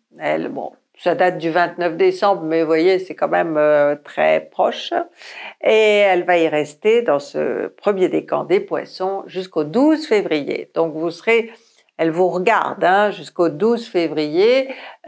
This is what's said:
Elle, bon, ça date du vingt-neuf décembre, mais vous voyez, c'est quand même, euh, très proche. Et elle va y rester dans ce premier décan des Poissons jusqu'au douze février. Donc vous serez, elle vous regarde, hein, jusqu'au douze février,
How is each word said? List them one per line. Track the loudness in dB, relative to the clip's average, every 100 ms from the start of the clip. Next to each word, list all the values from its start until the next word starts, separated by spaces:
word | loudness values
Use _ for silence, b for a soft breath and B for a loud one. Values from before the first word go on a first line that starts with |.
| _ -8
Elle, | -4 -4 -4
bon, | -8 -12 -14 _ -6
ça | -2
date | 2 0 0
du | -2
vingt-neuf | 0 0 -2 -4 2
décembre, | 2 2 0 0
mais | 0 0
vous | 2
voyez, | 2 2 2
c'est | -2
quand | -4 -2
même, | 0 0 2
euh, | 2 4 2
très | -2 -6 0 2 2 -2
proche. | -2 -2 -2 -6 -6 -6 B B B B B
Et | 2 4 4 4
elle | 4 2
va | 2 2
y | 2
rester | 0 -4 -2 0 2
dans | 2 0
ce | -2 -4 -4 -4 -6
premier | -4 -2 0 0
décan | -2 -2 -4
des | 0 -2
Poissons | -2 -8 -8 -8 -6 -6 -8
jusqu'au | -12 -8 -4
douze | -2 2 2 2 0
février. | 0 0 -2 -4 -8 -6
Donc | -4 -2
vous | -2 -6
serez, | -4 0 0 0 B B B B -4
elle | -2
vous | 2 0
regarde, | 2 2 2 0 0
hein, | 2 2 2
jusqu'au | -2 -8 -2 -2
douze | 0 0 0 -2
février, | -2 -2 -2 -2 2 4 2 0 B B B